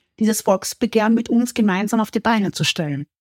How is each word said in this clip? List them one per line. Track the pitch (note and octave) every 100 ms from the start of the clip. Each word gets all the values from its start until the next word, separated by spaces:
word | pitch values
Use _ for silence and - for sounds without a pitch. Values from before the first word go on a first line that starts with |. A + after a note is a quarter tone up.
| _ _
dieses | G#3+ A3
Volksbegehren | - F#3+ - - A#3 A3 G#3+ A#3
mit | A#3
uns | A#3 B3 -
gemeinsam | G#3+ F#3 G#3 A3+
auf | G#3+
die | A3
Beine | A3+ A3 F#3
zu | -
stellen. | D3+ - D3+ C#3 D3 _